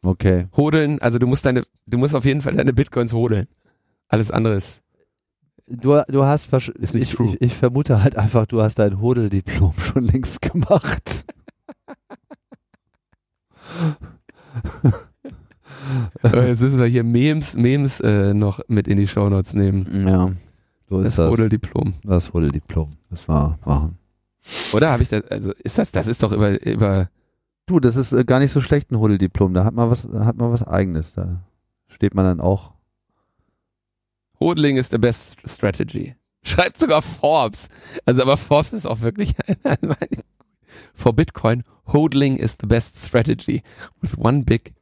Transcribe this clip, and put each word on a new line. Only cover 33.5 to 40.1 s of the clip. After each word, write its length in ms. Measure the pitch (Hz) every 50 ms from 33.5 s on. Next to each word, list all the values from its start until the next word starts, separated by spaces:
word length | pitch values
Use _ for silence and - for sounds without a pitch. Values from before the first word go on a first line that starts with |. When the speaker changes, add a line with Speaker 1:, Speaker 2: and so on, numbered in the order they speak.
| _ _ _ _ _ _ _ _ _ _ _ _ _ _ _ _ _ _
Speaker 2:
Hodling 380 | - 160 175 160 147 143 139 131
is 120 | 127 -
the 100 | - 117
best 380 | 107 120 117 - - - - _ _
strategy. 680 | - - - - 104 98 - - - - - - - 131 _ _ _ _ _ _
Schreibt 340 | - - - 180 185 - -
sogar 240 | 311 262 160 151
Forbes. 680 | - - 160 - - 143 156 156 131 113 104 - - - _ - - - - - -
Also, 160 | - 123 127
aber 160 | 127 131 139 143
Forbes 360 | - - 151 147 156 - -
ist 120 | 220 156
auch 160 | - 113 110
wirklich 320 | 113 117 147 208 208 - - -
<laughs> 80 | - -
ein, 80 | 196 - _
ein, 280 | 277 - - - -
ein, 300 | 151 - - -